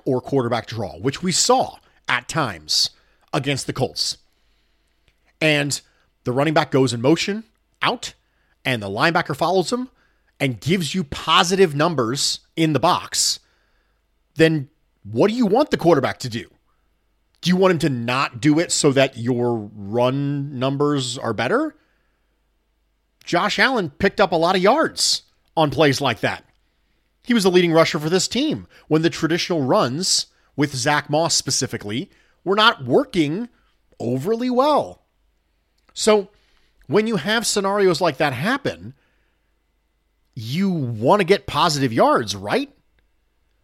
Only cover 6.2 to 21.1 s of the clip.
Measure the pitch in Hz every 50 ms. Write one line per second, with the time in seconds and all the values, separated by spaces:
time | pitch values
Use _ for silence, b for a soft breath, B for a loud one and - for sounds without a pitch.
6.2 | _ 127 120 135 143 160 151 160 151 - - 135 135 123 120 117 113 139 165 165
7.2 | - - 196 220 220 _ _ _ _ _ _ _ - 151 220 247 - - - _
8.2 | _ _ _ _ _ _ _ _ - 135 127 113 101 98 98 113 143 170 170 175
9.2 | 160 - 147 - 170 165 185 190 170 - 240 240 254 - _ _ _ _ _ _
10.2 | _ _ _ - 143 135 123 98 - 139 185 202 165 135 - 185 170 - - -
11.2 | - 160 165 185 185 170 196 185 190 170 143 143 151 175 165 135 117 110 123 139
12.2 | - - - - _ _ _ - 165 160 151 127 156 170 165 110 95 - - -
13.2 | - - - - _ _ _ _ _ _ _ _ _ _ _ _ _ _ _ _
14.2 | _ _ _ - 160 160 160 151 135 - _ _ _ _ _ _ - 101 110 120
15.2 | 175 208 220 254 240 185 196 254 302 - - 131 - 170 165 139 - 110 98 -
16.2 | - 127 107 113 85 - _ _ _ _ _ _ _ _ _ _ _ _ _ _
17.2 | _ _ _ _ - 170 180 180 196 185 180 151 170 151 131 120 117 117 123 135
18.2 | 147 151 - 113 101 151 147 160 175 165 - - - 147 131 135 135 131 - 117
19.2 | 117 120 127 120 123 120 120 113 104 104 110 104 101 98 107 120 120 127 135 143
20.2 | 143 143 143 143 139 143 143 120 127 135 139 139 147 147 147 139 127 123